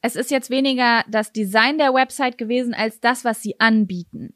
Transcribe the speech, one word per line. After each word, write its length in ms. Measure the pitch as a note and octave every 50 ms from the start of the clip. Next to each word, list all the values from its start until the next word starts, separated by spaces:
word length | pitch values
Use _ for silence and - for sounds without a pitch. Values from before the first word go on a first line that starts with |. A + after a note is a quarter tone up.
es 140 | - A#3 -
ist 160 | - C4 -
jetzt 180 | D4 C4 - -
weniger 540 | B3 C4+ C4+ C#4 C4 B3+ B3 A#3+ A#3 A3+ - -
das 240 | G#3+ A3 G#3+ -
Design 460 | _ G#3+ G#3+ F#3+ F#3+ A3+ A3 B3+ D4 D#4
der 160 | D4+ C4+ C4
Website 460 | C4 C4 C4 - - C#4 B3+ B3 -
gewesen, 340 | A#3+ G#3+ A#3+ B3 B3+ A#3+ A#3
als 260 | - G#3+ A3 A3 -
das, 240 | - A#3 B3 B3 -
was 200 | B3 A3 - -
sie 160 | G#3+ F#3+ _
anbieten. 720 | - A3+ A3 A3 G#3+ F3+ F#3 F3 E3+ _ - - - - -